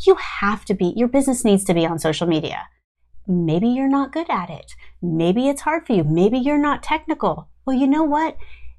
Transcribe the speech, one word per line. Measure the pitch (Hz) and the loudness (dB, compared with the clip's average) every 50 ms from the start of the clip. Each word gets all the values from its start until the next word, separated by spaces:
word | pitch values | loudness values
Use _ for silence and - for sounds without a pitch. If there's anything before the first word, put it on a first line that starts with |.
| - | 4
you | 370 370 | 4 4
have | - - - - - - 202 214 202 - | 4 0 -8 -8 -4 -4 -4 -4 -4 -4
to | - 202 | -4 -2
be, | 190 185 175 - | 0 0 0 0
your | 220 240 240 | 0 0 2
business | 254 277 277 269 254 - - | 2 2 2 0 0 2 4
needs | 214 202 196 196 | 4 4 4 4
to | - 180 | 2 2
be | 170 165 | 2 2
on | 165 170 156 | 0 0 -2
social | - 160 156 - 170 | -2 -2 0 0 0
media. | 175 160 156 156 - - - - - _ _ _ _ _ _ _ _ - - - - | 0 0 0 -2 -4 -8 -10 -12 -16 _ _ _ _ _ _ _ _ -20 -10 -4 -2
Maybe | 180 180 170 160 156 180 220 240 | 0 0 0 0 0 2 2 0
you're | 247 262 269 269 | 0 0 0 2
not | 277 277 277 269 | 2 2 0 -2
good | - 320 339 - | -4 -6 -4 -4
at | 262 196 175 175 | -4 -6 -6 -8
it. | 160 - - - - - - - - - | -12 -14 -16 -18 -20 -18 -18 -20 -12 -8
Maybe | - 175 160 160 165 175 185 240 254 277 | -4 -2 0 2 2 2 2 2 2 0
it's | 277 277 | -2 -2
hard | - 302 311 330 320 | -2 -2 -2 -2 -2
for | - 233 | 0 0
you. | 185 156 | 2 2
Maybe | 151 156 165 185 208 247 262 | 2 4 4 4 4 4 2
you're | 247 285 294 294 | 0 0 2 2
not | 294 294 277 - | 2 0 -2 -2
technical. | - - 302 311 - - 302 294 240 185 151 160 - - - _ - | -2 -4 -4 -2 -2 -4 -4 -2 -2 -2 -2 -4 -8 -18 -20 _ -4
Well, | 262 262 | -2 0
you | 254 277 | 2 2
know | 269 285 311 320 | 2 2 2 2
what? | 294 294 302 320 311 311 - - - - - - - - | 2 0 0 0 -2 -4 -8 -10 -12 -12 -14 -14 -16 -16